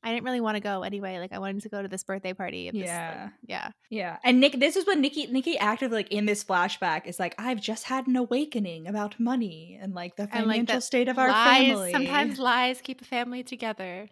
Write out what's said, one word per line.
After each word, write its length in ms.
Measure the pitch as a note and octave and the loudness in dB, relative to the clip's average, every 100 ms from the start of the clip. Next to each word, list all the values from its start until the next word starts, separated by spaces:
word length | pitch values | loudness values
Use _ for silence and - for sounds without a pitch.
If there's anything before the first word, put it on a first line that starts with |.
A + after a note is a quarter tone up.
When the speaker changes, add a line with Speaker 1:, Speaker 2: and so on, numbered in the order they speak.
Speaker 1:
I 80 | A#3 | -2
didn't 140 | A#3 A#3+ | -4 -2
really 160 | B3 | 0
wanna 180 | A3 G#3+ | 0 -2
go 240 | G#3 F#3+ | -2 -4
anyway. 340 | F#3 G3+ G3 F#3 | -4 -6 -6 -6
Like, 120 | F3+ | -8
I 80 | F#3+ | -6
wanted 220 | G3 G3 | -6 -6
to 60 | G#3+ | -6
go 120 | G3+ | -8
to 60 | G3 | -6
this 160 | F#3+ | -8
birthday 300 | - G3 F#3+ | -6 -6 -6
party 340 | F#3 F3+ F3+ F3 | -6 -6 -6 -6
of 60 | |
this, 80 | G#3+ | -6
like, 60 | F3+ | -4
Speaker 2:
Yeah. 400 | E3+ E3 D#3+ G#3 - - | -6 -6 -10 -12 -16 -12
Speaker 1:
yeah. 240 | - - - _ | -10 -10 -14 _
Speaker 2:
Yeah. 280 | G#3+ F3+ E3 | -8 -6 -2
And 160 | B3+ B3+ | 4 6
Nick, 200 | C#4 C4+ | 6 6
this 160 | C#4+ G4 | 2 4
is 100 | F#4+ | 2
when 140 | F4+ | 2
Nikki, 260 | C#4 D4 C4+ | 2 0 -2
Nikki 300 | C4 C4 D#4+ | -2 0 0
actively, 400 | G#3 A3+ C4 A3 | 0 0 0 -2
like, 140 | G3 | -2
in 140 | G#3 G#3 | 0 2
this 180 | G#3 | 0
flashback 640 | - F#3 F3+ - F#3 D#3+ - | 0 0 2 0 -2 -2 -4
is 120 | F3 | -4
like, 160 | F3+ - | -4 -4
"I've 240 | A#3 A#3+ | -4 -4
just 240 | G3+ A3 - | -4 -6 -4
had 220 | C4 B3+ | -4 0
an 80 | B3+ | 0
awakening 720 | A#3+ B3 D4+ A#3+ F#3+ E3 D#3+ | 2 0 0 -2 -4 -6 -6
about 320 | G#3 G#3 - | -4 -4 -2
money 600 | A#3 C4 G#3+ D#3+ E3+ F#3 | 0 0 -2 -6 -18 -12
and, 120 | F#3+ | -10
like, 220 | F3+ F3+ - | -8 -10 -8
the 60 | |
Speaker 1:
And, 220 | G#3 A#3 A3 | -4 0 2
like, 80 | A3 | 2
Speaker 2:
financial 180 | A#3 B3 | 2 0
Speaker 1:
that 60 | |
Speaker 2:
state 240 | - B3+ B3 | 0 2 2
of 100 | B3 | 2
our 120 | B3+ | 4
Speaker 1:
lies, 380 | G#3 A#3+ C4 C4 | 6 8 8 8
Speaker 2:
family." 240 | G#3 F3+ | 4 0
Speaker 1:
sometimes 440 | D4 C4+ C#4+ D4 C4+ | 0 2 2 2 0
lies 420 | B3+ B3 B3+ B3+ | 2 4 2 -2
keep 200 | - B3+ | -8 -12
a 40 | - | -6
family 380 | B3 A#3+ B3 | -4 -4 -8
together. 680 | B3 B3 A3+ G#3+ F#3+ F3+ G#3+ | -10 -8 -6 -6 -8 -10 -14